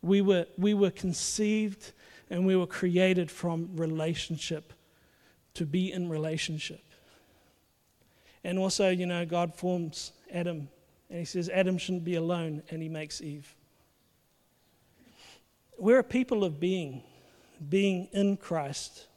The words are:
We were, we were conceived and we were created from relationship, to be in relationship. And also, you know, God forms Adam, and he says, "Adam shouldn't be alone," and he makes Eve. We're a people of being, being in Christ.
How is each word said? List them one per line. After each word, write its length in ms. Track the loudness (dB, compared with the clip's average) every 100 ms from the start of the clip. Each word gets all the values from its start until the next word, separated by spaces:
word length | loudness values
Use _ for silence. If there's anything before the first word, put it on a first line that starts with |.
We 180 | 4 4
were, 260 | 6 4 2 0
we 160 | 2
were 180 | 4 4
conceived 1000 | 2 -4 -2 -4 0 2 2 0 -4 -18 -20 -20 -20 -8
and 160 | 0 4
we 80 |
were 120 | 4 2
created 640 | -2 2 4 4 4 0
from 400 | -4 -4 -2 -4
relationship, 1000 | -4 -2 -2 -2 -4 -4 -6 -4 -6 -8 -20 _ _ _ _ _ _ _
to 100 | -6
be 260 | -2 0 0
in 200 | -2 -4
relationship. 720 | -2 -2 -4 -4 -6 -8 -12 _ -20 _ -20 _ _ _ _ _ _ _ _ _ _ _ _
And 140 | -4 0
also, 320 | 0 2 2
you 160 | 2 0
know, 180 | -2
God 300 | -2 0 -2
forms 580 | -2 -2 -2 -4 -8 -14 _ -10
Adam, 380 | -6 -4 -6 -10 _ _ _ _
and 100 | -10
he 60 |
says, 240 | -6 -4 -2
"Adam 300 | 2 2 2
shouldn't 260 | -2 -4
be 120 | 0 0
alone," 460 | 0 0 -2 -6 -8
and 140 | -8
he 80 | -6
makes 320 | -8 -8 -10
Eve. 340 | -10 -12 -14 _ _ _ _ _ _ _ _ _ _ _ _ _ _ _ -20 -20 -20 -20 _ _ _ -2
We're 220 | 6 6
a 40 |
people 400 | 6 0 0 2
of 160 | 0 0
being, 420 | -2 0 -4 -10 -14 -20 -20 _ _ -16 -2
being 380 | 2 4 2 -2
in 240 | 0 2 2
Christ. 680 | -2 -4 -4 -8 -10 -14 -20